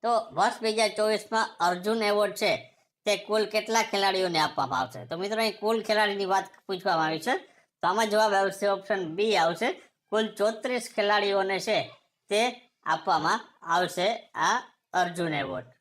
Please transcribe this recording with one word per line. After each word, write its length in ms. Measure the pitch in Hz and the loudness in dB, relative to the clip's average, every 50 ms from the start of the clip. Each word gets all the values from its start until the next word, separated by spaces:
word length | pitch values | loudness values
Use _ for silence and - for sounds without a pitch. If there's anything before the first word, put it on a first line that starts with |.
| - | 0
તો 80 | 226 240 220 220 - | 2 0 0 0 -2
વર્ષ 300 | 127 151 190 226 240 - | 0 2 2 2 2 0
બે 80 | 226 226 | -2 -2
હજાર 200 | 208 220 220 208 - - | 2 2 0 0 2 0
ચોવીસમાં 540 | 214 214 220 202 208 - 220 226 226 233 - - | 2 2 2 0 -2 -2 0 0 0 0 -2 0
અર્જુન 400 | 170 175 180 180 180 208 220 226 214 | 0 0 0 0 0 -2 0 0 2
એવોર્ડ 320 | 208 208 208 208 196 - | 2 2 2 2 0 0
છે 160 | - 220 202 156 - - - _ _ _ _ _ _ _ | -2 0 0 0 -2 -4 -12 _ _ _ _ _ _ _
તે 80 | 214 208 190 - - | 0 0 0 0 -2
કુલ 160 | 208 220 214 | 0 0 0
કેટલા 440 | 190 - 220 - - 220 226 214 - | 0 -2 -4 -2 2 2 2 2 2
ખેલાડીઓને 480 | - 196 196 196 190 190 185 185 170 160 | 0 0 0 2 2 2 0 0 2 2
આપવામાં 420 | 156 - - - 170 131 - - | 0 0 0 -2 -2 -2 -2 -2
આવશે? 240 | - - - 92 87 | -4 -4 -6 -14 -12
તો 120 | - 156 165 | -10 -8 -6
મિત્રો 220 | 185 202 220 220 | -6 -4 -2 0
અહીં 180 | 226 220 202 - | -2 -2 -2 -2
કુલ 180 | - 214 220 226 202 - | -2 0 0 0 0 0
ખેલાડીની 440 | 214 208 214 202 202 196 196 185 196 | 2 2 2 2 0 -2 -2 0 0
વાત 140 | 190 185 - - - _ | 0 0 -2 -14 -20 _
પૂછવામાં 420 | - 190 180 180 202 175 160 160 160 | -8 -8 -4 0 0 0 2 2 0
આવી 120 | 160 160 | -2 -4
છે, 160 | - 240 262 381 - - - _ _ _ _ _ - | -2 -2 -2 -2 -2 -10 -20 _ _ _ _ _ -2
તો 40 | - | 0
આમાં 240 | 180 220 226 214 | 2 2 0 2
જવાબ 220 | 202 214 220 214 202 | 2 4 4 4 4
આવશે 320 | 196 196 196 180 - 202 202 | 2 2 2 -2 0 0 0
ઓપ્શન 340 | 196 196 196 - 214 196 185 160 160 | 0 0 -2 -4 -2 -2 -2 -6 -2
બી 200 | 180 208 226 208 | -2 0 2 4
આવશે, 340 | 185 - 165 170 156 220 254 - - - _ _ _ _ _ | 4 2 2 0 0 -2 -4 -4 -4 -12 _ _ _ _ _
કુલ 160 | - 214 220 214 | -2 -2 -2 -2
ચોત્રીસ 580 | - - 202 214 226 220 - 254 254 247 240 - - | -2 0 0 0 0 -2 -6 -4 -4 -4 -6 -6 -4
ખેલાડીઓને 640 | - 208 202 208 208 202 202 196 196 190 190 190 185 | -2 0 2 2 2 2 2 2 0 0 0 -2 -2
છે 180 | 170 - 214 170 - - - - _ _ _ _ _ _ | -2 0 0 0 0 -4 -12 -20 _ _ _ _ _ _
તે 120 | 202 208 226 247 240 - - _ _ _ _ | 0 2 2 0 -2 -6 -18 _ _ _ _
આપવામાં 540 | - - 165 - 202 180 156 151 165 196 233 - - _ _ | -4 -4 -2 0 0 0 2 2 0 0 0 -2 -10 _ _
આવશે 460 | - 165 165 175 180 170 - - 175 202 233 - - - _ | -6 0 0 2 2 0 0 0 0 0 0 -2 -8 -14 _
આ 220 | - - - 214 247 - - _ _ _ _ - | 0 0 2 2 0 -2 -8 _ _ _ _ 0
અર્જુન 400 | 180 180 175 170 170 175 165 156 | 0 0 0 0 -4 -4 -2 -2
એવોર્ડ. 340 | 123 107 90 87 90 - - - _ | -4 -4 -4 -6 -8 -10 -12 -20 _